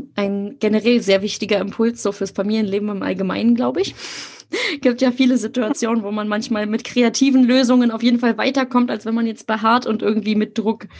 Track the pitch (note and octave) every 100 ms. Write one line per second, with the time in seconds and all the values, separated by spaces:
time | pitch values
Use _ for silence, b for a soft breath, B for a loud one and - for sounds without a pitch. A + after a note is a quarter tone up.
0 | C#4 - G3+ G3+ G3+ - G#3+ G#3+ G#3 A#3+
1 | F3+ F#3+ G3+ - G#3 G3+ G3 - A#3 A#3
2 | G3+ G3 G3 - G3 A3 G#3+ G3 G#3 G3+
3 | F#3 F#3 F#3+ F#3+ A3+ A#3+ B3 C4+ F#4+ -
4 | - - - - - G#4 B4 D4 B3+ A#3+
5 | C4 B3 C4 B3 G#3+ - G#3+ D4 A3+ A3+
6 | G3+ G#3 G#3 G#3+ G#3+ G#3+ G#3 A3 - B3
7 | A#3+ A#3 C4+ C4 B3 C4 B3+ B3+ A#3+ A3
8 | A#3 A#3+ A#3+ G#3+ G#3+ C#4 B3+ B3 A#3+ A3+
9 | A3 A3+ A3+ G#3+ - A3 A3 A#3+ A#3 A3
10 | G#3 G#3+ G#3 G#3 G#3 - G3+ A3 -